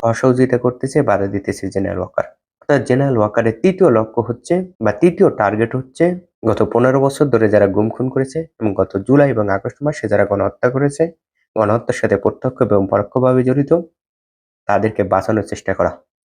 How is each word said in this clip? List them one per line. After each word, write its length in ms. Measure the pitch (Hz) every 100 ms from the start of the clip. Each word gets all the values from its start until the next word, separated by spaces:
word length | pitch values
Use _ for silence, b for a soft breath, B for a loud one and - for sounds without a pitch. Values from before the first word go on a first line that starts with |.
অসহযোগিতা 540 | 117 113 131 127 131 123
করতেছে, 400 | 123 - 135 151
বাধা 260 | 117 98 98
দিতেছে 360 | 101 110 101 95
জেনারেল 300 | 98 95 92
ওয়াকার। 240 | - - - - _ _
অর্থাৎ 240 | - 139 110
জেনারেল 300 | 127 139 120
ওয়াকারের 380 | 104 117 113 110
তৃতীয় 300 | 185 185 175
লক্ষ্য 300 | 113 110 -
হচ্ছে 340 | 110 117 - 175 185 -
বা 100 | 107
তৃতীয় 340 | - 190 - 170 -
টার্গেট 340 | 101 107 113 131
হচ্ছে 300 | 131 - 170 180 - _ 113
গত 140 | 104 107
পনেরো 280 | 117 127 135
বছর 260 | 135 - 143
ধরে 220 | 120 110
যারা 180 | 101 101
গুম 200 | 95 110
খুন 160 | - 127
করেছে 300 | 131 131 160 160 -
এবং 140 | 107
গত 180 | 95 95 98
জুলাই 260 | 101 139 143
এবং 140 | 113 101
আগস্ট 300 | 98 127 -
মাসে 220 | 147 151 107
যারা 160 | 101 101
গণহত্যা 420 | 101 98 - 127
করেছে, 340 | 131 143 143 165 - _ _ _ 113
গণহত্যার 420 | 104 117 - -
সাথে 160 | 113 101
প্রত্যক্ষ 400 | 110 - 127 -
এবং 180 | 110 104 98
পরোক্ষভাবে 540 | 104 104 127 127 127
জড়িত, 280 | 127 139 139 170 - _ _ _ _ _ _ _ -
তাদেরকে 340 | 101 107 110
বাঁচানোর 420 | 95 95 104 110 98
চেষ্টা 240 | - -
করা। 180 | 92 90 - _ _